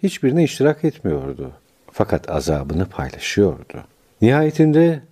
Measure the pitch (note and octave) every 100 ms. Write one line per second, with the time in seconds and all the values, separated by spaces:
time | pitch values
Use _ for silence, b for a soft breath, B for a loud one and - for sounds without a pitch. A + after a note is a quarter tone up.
0 | G3 - C3+ D#3+ D#3 - C#3 D3+ D#3+ -
1 | G2 C#2+ C2+ - C2 - _ _ _ -
2 | G#2+ - - D2+ C#2+ D2 C#2 D#2 F#2+ -
3 | C2 - - - G2 - - - - _
4 | _ - A2 C#3+ D#3 D#3 D#3 D3+ E3+ D#3
5 | -